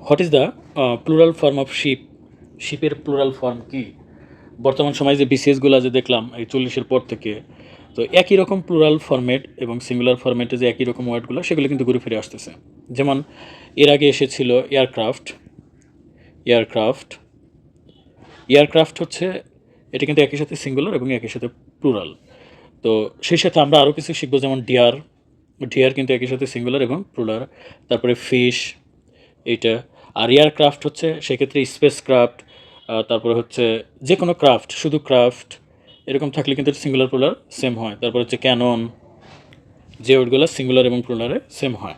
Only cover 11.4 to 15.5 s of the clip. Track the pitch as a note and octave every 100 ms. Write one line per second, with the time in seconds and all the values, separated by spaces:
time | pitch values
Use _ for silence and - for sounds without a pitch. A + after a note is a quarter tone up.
11.4 | F3+ D#3+ C#3 C#3 B2 B2 - A2 - -
12.4 | - E2 - - - B2+ C#3 C3+ D3 -
13.4 | - - - - C#3+ C#3+ C#3+ C#3 C3 -
14.4 | B2+ B2 B2+ C3+ B2+ - - C3+ - -
15.4 | -